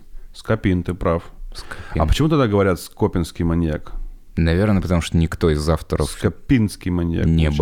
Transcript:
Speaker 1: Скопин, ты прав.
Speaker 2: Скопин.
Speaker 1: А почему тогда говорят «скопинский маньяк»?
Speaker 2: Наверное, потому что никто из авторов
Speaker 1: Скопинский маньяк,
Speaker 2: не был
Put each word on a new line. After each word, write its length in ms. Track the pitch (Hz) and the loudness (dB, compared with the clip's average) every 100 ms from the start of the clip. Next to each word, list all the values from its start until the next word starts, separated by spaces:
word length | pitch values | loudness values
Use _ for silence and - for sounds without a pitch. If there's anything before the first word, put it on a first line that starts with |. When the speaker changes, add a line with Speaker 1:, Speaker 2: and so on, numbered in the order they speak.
| - - - | -10 -14 -14
Speaker 1:
Скопин, 520 | - - 113 101 90 | -14 -4 0 2 0
ты 100 | 87 | -2
прав. 300 | 90 90 85 - - - | -2 0 -2 -4 -14 -12
Speaker 2:
Скопин. 480 | - - - - - | -12 -12 -12 -6 -2
Speaker 1:
А 40 | - | 0
почему 220 | - 151 | 2 2
тогда 180 | 156 120 | 4 4
говорят 320 | 101 98 87 | 2 2 0
«скопинский 640 | - - 104 92 82 - | -6 -2 0 0 -4 -2
маньяк»? 500 | 85 85 82 76 - - - - - - | 0 2 0 -2 -6 -8 -8 -12 -8 0
Speaker 2:
Наверное, 440 | 82 85 107 95 | 2 4 4 2
потому 200 | 80 87 | 2 0
что 160 | - 87 | 2 0
никто 340 | 82 - 85 | 0 2 2
из 180 | 76 76 | 2 0
авторов 400 | 78 - 85 73 | 0 -2 -2 -2
Speaker 1:
Скопинский 840 | - - - - 135 104 - 87 | -2 -4 -4 0 2 2 -2 -4
маньяк, 340 | 87 85 85 80 | -2 0 0 2
Speaker 2:
не 240 | 80 80 | 4 4
был 60 | 73 | 2